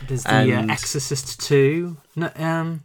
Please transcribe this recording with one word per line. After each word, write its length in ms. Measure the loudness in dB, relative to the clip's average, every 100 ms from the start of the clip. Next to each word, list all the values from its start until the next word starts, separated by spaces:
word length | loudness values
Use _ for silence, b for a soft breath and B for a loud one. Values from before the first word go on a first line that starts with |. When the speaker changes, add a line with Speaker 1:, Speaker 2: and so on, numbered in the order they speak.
| -6
Speaker 1:
There's 160 | -4
the, 80 | 2
Speaker 2:
And 380 | 4 4 2 0
Speaker 1:
uh, 20 |
Exorcist 640 | -2 -4 -6 -4 -6 -6 -8
two. 580 | 2 4 4 2 -2 -8 _ -6
No, 160 | -6 -4
um, 440 | -2 -2 -4 -6